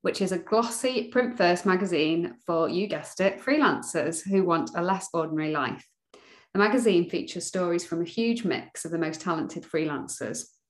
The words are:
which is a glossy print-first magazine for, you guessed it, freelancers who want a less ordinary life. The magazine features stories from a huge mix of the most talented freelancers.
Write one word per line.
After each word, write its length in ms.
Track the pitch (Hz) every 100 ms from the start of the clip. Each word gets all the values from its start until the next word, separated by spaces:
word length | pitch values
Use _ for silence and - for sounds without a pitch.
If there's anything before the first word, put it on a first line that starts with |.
which 180 | 180 -
is 120 | 185
a 80 | 180
glossy 680 | - 220 233 233 254 254 233
print-first 540 | 247 240 - 175 175
magazine 720 | 202 185 196 165 156 165 175 -
for, 240 | - 165 165
you 200 | 175 202
guessed 320 | 151 - -
it, 180 | 190 190
freelancers 880 | - 302 233 131 - 165 151 165 196
who 160 | 196
want 280 | 175 165 - 170
a 60 |
less 280 | 180 190 -
ordinary 380 | 170 160 156 156
life. 360 | 151 127 - - _ _ - - - _
The 60 | 190
magazine 480 | 208 247 226 175 175
features 380 | 175 - 180 -
stories 400 | 190 175 170 -
from 160 | 165
a 80 | 170
huge 340 | - 233 233
mix 400 | 185 113 - -
of 60 | 165
the 80 | 165
most 240 | 160 160
talented 400 | 180 160 160 -
freelancers. 840 | - 160 156 143 - - 110 - - _